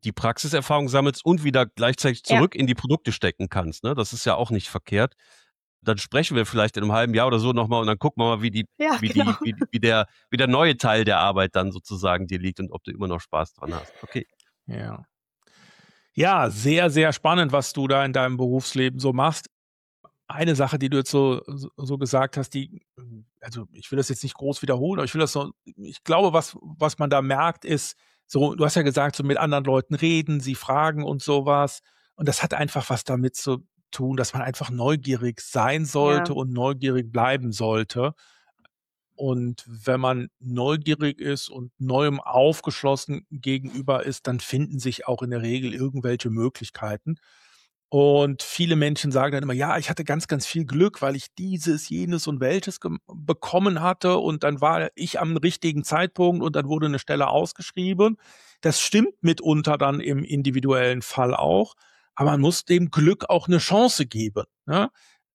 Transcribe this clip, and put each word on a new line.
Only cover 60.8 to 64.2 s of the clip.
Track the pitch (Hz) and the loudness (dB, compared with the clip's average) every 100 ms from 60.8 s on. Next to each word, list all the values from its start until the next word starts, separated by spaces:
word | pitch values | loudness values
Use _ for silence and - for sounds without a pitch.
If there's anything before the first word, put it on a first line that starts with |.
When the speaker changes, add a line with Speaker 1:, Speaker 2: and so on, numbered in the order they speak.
| 127 127 | 2 0
Speaker 3:
Fall | - - 127 - | -6 0 0 2
auch, | 73 190 220 - _ _ _ - | 2 2 2 -4 _ _ _ -2
aber | 143 | 2
man | 147 | 4
muss | 139 175 - | 2 2 2
dem | 175 175 | 2 2
Glück | - 151 208 - | 4 4 4 2
auch | 180 - | 0 4
eine | 175 | 2
Chance | - 196 247 - 131 | 4 4 4 2 -2
geben, | 110 | -2